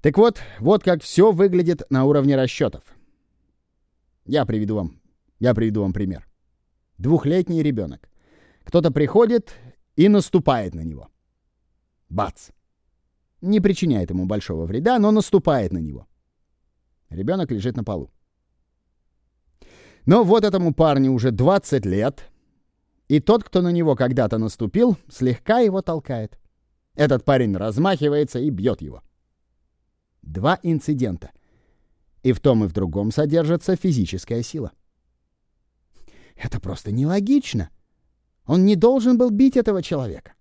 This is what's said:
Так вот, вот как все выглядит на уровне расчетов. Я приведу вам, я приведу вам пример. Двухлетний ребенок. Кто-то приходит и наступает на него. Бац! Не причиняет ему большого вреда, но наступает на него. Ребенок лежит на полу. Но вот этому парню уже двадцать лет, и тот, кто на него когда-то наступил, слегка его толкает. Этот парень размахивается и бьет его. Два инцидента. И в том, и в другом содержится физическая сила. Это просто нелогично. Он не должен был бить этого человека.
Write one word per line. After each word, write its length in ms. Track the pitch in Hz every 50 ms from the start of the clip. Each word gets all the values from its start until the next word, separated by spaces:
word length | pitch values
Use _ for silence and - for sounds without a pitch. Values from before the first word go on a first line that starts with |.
| -
Так 140 | 165 143
вот, 240 | - 220 240 214 - - - - -
вот 240 | 104 143 208 214 -
как 200 | 185 175 160 -
все 280 | - - - 190 220
выглядит 520 | 202 165 196 202 180 175 175 165 175 143 - _
на 140 | 139 131 131
уровне 300 | 139 147 147 135 139 143
расчетов. 480 | 135 131 123 - - 147 110 - - _ - - - _ _ _ _ _ _ _ _ _ _ _ _ _ _ _ _ _ _ _ _ _ _ _ _ _
Я 220 | - 127 151 127
приведу 300 | - 110 107 104 101 110
вам, 240 | 107 92 78 - _ _ _ _ _ _ _ _ _
я 160 | 110 123 120
приведу 280 | 101 113 110 104 107 101
вам 100 | 95 90
пример. 340 | 95 104 92 87 - - - _ _ _ _ _ _ _ _ _ _ _ _ _
Двухлетний 680 | - 90 127 160 151 - 139 165 185 180 185 170 160 151
ребенок. 460 | 147 135 110 98 76 65 - _ _ _ _ _ _ _ _ _ _ _ _ _
Кто-то 260 | - - 175 156 165
приходит 640 | 139 147 151 135 - 208 240 214 240 233 - - - - 113 123 _ _ _ _ _
и 120 | - 165 202
наступает 680 | 208 202 - - - 185 - - 135 120 104 92 82
на 60 | 85
него. 280 | 80 82 76 65 - _ _ _ _ _ _ _ _ _ _ _ _ _ _ _ _ _ _ _ _ _
Бац! 420 | - 95 101 95 - - - - - _ _ _ _ _ _ _ _ _ _ _ _ _ _ _ _ _
Не 200 | - 180 208 214
причиняет 500 | 175 196 190 - - 165 131 104 90 82
ему 160 | 87 90 92
большого 400 | 92 104 104 - - 92 80 82
вреда, 320 | 82 98 117 156 233 254 226
но 120 | 202 208
наступает 640 | 214 214 202 - - 190 - - 151 127 104 87 92
на 60 | 87
него. 280 | 80 76 69 62 - _ _ _ _ _ _ _ _ _ _ _ _ _ _ _ _ _ _ _ _ _
Ребенок 420 | - - 98 120 180 190 170 147
лежит 260 | 120 104 95 123 113
на 80 | 131 110
полу. 260 | - 101 85 67 - _ _ _ _ _ _ _ _ _ _ _ _ _ _ _ _ _ _ _ _ _ _ _ _ _ _ _ _ _ _ - - - - - - _ _ _
Но 180 | - 175 233 226
вот 200 | 170 208 226 208
этому 280 | 208 190 190 175 165 143
парню 400 | - 160 156 143 135 135 131 131
уже 180 | 120 107 131
двадцать 540 | 117 101 123 156 190 196 - - - 131 98
лет, 460 | 98 90 101 107 131 139 - - - _ _ _ _ _ _ _ _ _ _ _ _ _ _ _ _
и 120 | 143 151
тот, 240 | - - 214 233 214
кто 160 | - - 185
на 100 | 180 175
него 260 | 175 170 170 156 135
когда-то 420 | - 131 123 123 123 123 104 - 113
наступил, 580 | 113 110 - - 117 101 - 196 240 247 196 - _ -
слегка 500 | - - 127 127 120 - _ - 220 247
его 240 | 240 214 185 190 185
толкает. 560 | - 165 156 - - 135 117 107 107 - - _ _ _ _ _ _ _ _ _ _ _
Этот 300 | - 147 147 135 120 -
парень 320 | - 139 131 123 107 98
размахивается 840 | 92 98 113 104 110 165 196 190 147 143 147 143 147 147 131 - 127
и 120 | 127 151
бьет 300 | 127 90 98 123 104 - 78
его. 200 | 71 60 - - _ _ _ _ _ _ _ _ _ _ _ _ _ _ _ _ _ _ _ _ _ _ _ -
Два 360 | - 78 90 98 147 180 185 -
инцидента. 680 | 170 165 151 - - 151 131 123 110 90 82 - - _ _ _ _ _ _ _ _ _ _ _ _ _ _ _ _ _ _ -
И 100 | 127 123
в 80 | -
том, 240 | - 147 127 110 107
и 40 | 92
в 40 | 82
другом 380 | 104 98 87 78 101 104 110
содержится 640 | 110 - 156 147 147 170 160 147 170 165 - - 190
физическая 680 | 170 - 190 156 123 98 82 - 92 - - 117 117 120
сила. 300 | - - 156 123 85 _ _ _ _ _ _ _ _ _ _ _ _ _ _ _ _ _ _ _ _ _ _ _ _ _ - - - - - - _ _
Это 240 | - - - - -
просто 320 | - 92 98 - - - 98
нелогично. 800 | 120 135 151 180 202 196 214 269 294 - - - 113 85 - _ _ _ _ _ _ _ _ _ _ _ _ _ _ _
Он 180 | - 147 180 185
не 120 | 196 208
должен 400 | 175 156 240 262 269 220 247 254
был 140 | 226 247 247
бить 260 | 208 202 262 269 -
этого 260 | 262 220 220 208 185 156
человека. 520 | - 170 143 131 110 82 - - - _ _